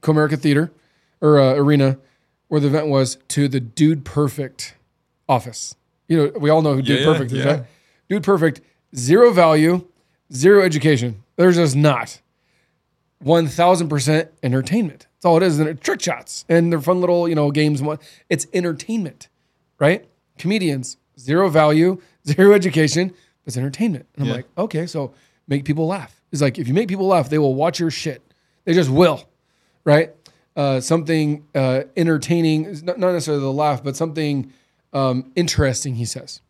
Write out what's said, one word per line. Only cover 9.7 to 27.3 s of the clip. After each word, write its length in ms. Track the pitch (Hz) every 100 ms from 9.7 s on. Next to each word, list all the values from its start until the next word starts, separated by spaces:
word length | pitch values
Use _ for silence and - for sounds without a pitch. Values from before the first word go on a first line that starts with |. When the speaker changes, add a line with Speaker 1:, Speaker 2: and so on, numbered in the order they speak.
| 180 175 _ _ _ _
Speaker 1:
zero 300 | 127 160 202
education. 600 | 185 151 139 143 120 104 _ -
There's 200 | 180 175
just 200 | 165 135
not. 460 | 151 127 117 - _ _ _ _ _ _ _ _ _ _
One 300 | 135 170 160
thousand 400 | 131 175 180 165
percent 420 | 147 127 156 160 _
entertainment. 640 | 135 131 127 208 190 - _ _
That's 80 | 185
all 100 | 165
it 60 |
is. 160 | 185 147
And 80 | 156
they're 80 |
trick 260 | 156 - 392
shots. 440 | - 120 - - -
And 240 | 165 170
they're 80 | 165
fun 200 | 139 180
little, 280 | 180 175 170
you 60 |
know, 160 | 160 147
games. 320 | 143 151 147 147 151 - _ _
It's 180 | 165 -
entertainment, 760 | 185 175 156 - 226 170 - - _ _ _ _ _
right? 280 | 143 202 - _ _ _
Comedians, 580 | 165 214 175 139 123 - _ _
zero 300 | 127 160 190
value, 520 | 156 151 156 175 185 _
<laughs> 140 | _ -
zero 280 | 147 196
education, 540 | 208 185 147 156 156 185
but 80 | - _ _ -
it's 100 | 123
entertainment. 500 | 135 135 226 147 -
And 80 | -
I'm 60 | 139
Speaker 2:
Yeah. 80 | 113
Speaker 1:
like, 100 | 131 -
"Okay, 300 | 208 160 170
so 260 | 165 135 _ _ _ -
make 160 | 143
people 220 | 143 151 160
laugh." 340 | 190 127 _ _
He's 100 | 147
like, 180 | 143 117
"If 100 | 123
you 60 |
make 140 | 147 220
people 180 | 190 190
laugh, 220 | 180
they 100 | 131